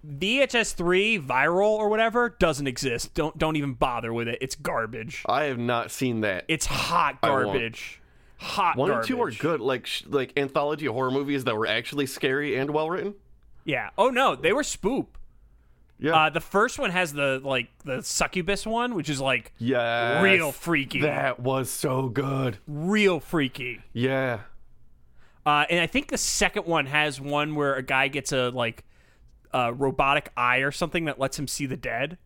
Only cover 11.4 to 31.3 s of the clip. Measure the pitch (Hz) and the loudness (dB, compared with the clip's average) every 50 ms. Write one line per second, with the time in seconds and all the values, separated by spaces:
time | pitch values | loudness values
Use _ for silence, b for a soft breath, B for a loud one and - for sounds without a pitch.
11.4 | 123 127 110 107 110 107 107 117 120 - 147 143 139 127 - - - 135 131 143 | 0 0 0 0 2 2 0 0 -2 -2 -2 -2 -2 -2 -2 -2 0 0 2 0
12.4 | 147 147 107 131 135 147 147 151 156 160 175 190 - 202 202 - _ - - _ | 0 0 0 0 -2 0 0 0 0 0 -2 -4 -4 -6 -10 -12 _ -20 -20 _
13.4 | _ - - - - 135 139 123 107 98 - - 208 262 254 240 269 220 147 - | _ -20 -20 -12 -4 -4 -2 -2 -4 -4 0 2 2 4 4 4 2 2 2 2
14.4 | 135 180 208 285 285 - - - - 202 269 226 143 - - - - - _ - | 2 2 2 2 0 -2 -6 -2 -2 0 0 0 -2 -4 -10 -18 -18 -18 _ -20
15.4 | - - _ _ _ _ - _ - _ _ - - 151 160 160 156 156 147 165 | -20 -20 _ _ _ _ -20 _ -20 _ _ -4 0 2 4 4 4 4 2 -4
16.4 | - - - 196 220 247 - - 277 202 175 185 180 156 143 147 143 135 135 135 | -6 0 2 2 2 2 0 -4 -4 -2 0 0 -2 -2 -2 -2 0 0 0 -2
17.4 | 135 139 135 127 117 - _ _ - 147 - - - - - - 170 - - 185 | -2 -2 -2 -2 -2 -4 _ _ -8 -6 -6 -6 -6 -4 -2 0 -2 0 0 -4
18.4 | 165 185 202 196 - 220 220 233 240 247 240 180 147 151 147 131 139 135 127 120 | -2 -2 -2 -2 -2 -4 -2 -2 -2 -2 -4 -4 -4 -4 -4 0 2 2 2 0
19.4 | 110 - - - 113 123 131 123 120 117 117 117 117 117 117 117 190 190 190 175 | -2 -8 -10 -4 -2 0 2 2 2 0 0 0 2 2 4 4 6 6 4 4
20.4 | 165 147 - - - 165 170 143 135 - - 131 143 147 143 143 143 135 123 - | 2 0 -4 -4 -2 0 0 0 0 -2 -2 0 0 0 0 0 -2 -2 -2 -2
21.4 | 123 131 135 135 127 127 - - - 151 127 131 135 127 107 143 135 135 139 135 | -2 0 0 0 -2 -4 -4 -4 -2 0 0 0 -2 0 -2 -2 -2 -2 -2 -2
22.4 | 135 123 110 - - - 147 147 156 185 208 214 208 190 180 147 - - - 160 | -2 -2 -4 -6 -12 -10 -8 -4 0 2 4 4 6 4 4 2 -2 -2 0 0
23.4 | 139 127 - - 127 123 120 - - - - 117 123 131 131 131 131 127 117 104 | 0 -2 -4 -8 -10 -10 -10 -12 -16 -10 -4 0 0 2 2 0 0 -2 -4 -6
24.4 | - - - - - - - - - - - _ - - b b b b b b | -8 -14 -18 -18 -18 -20 -20 -20 -20 -20 -20 _ -20 -20 b b b b b b
25.4 | - 151 147 147 151 151 170 175 170 165 - 262 294 - 269 - - - - - | 0 2 4 4 4 2 2 0 0 2 0 -2 -2 -2 -4 -2 -2 -2 0 2
26.4 | 202 180 - 208 175 165 165 156 143 135 143 151 151 151 131 131 135 143 143 147 | 0 2 0 -2 -2 0 0 0 0 2 2 2 2 2 -2 -6 -6 -2 0 0
27.4 | 147 156 151 147 143 139 135 131 131 131 135 131 135 139 135 139 127 - 147 131 | 0 0 0 0 0 0 0 -2 -2 0 2 2 2 2 0 -4 -4 -2 0 0
28.4 | 123 123 123 127 120 113 117 - - b b b b b b b b b - - | 0 0 0 -2 -2 -2 -4 -8 -20 b b b b b b b b b -20 -20
29.4 | _ - - 131 123 117 123 120 139 135 131 - 143 135 143 147 - - - 123 | _ -4 0 0 0 0 0 0 0 0 2 2 2 4 4 2 0 -4 -2 0
30.4 | 123 123 123 131 135 143 139 - 175 156 - 175 165 151 131 123 135 131 | 2 4 4 4 2 0 -2 -2 -4 -2 -2 -2 -2 -2 -2 -2 -2 -2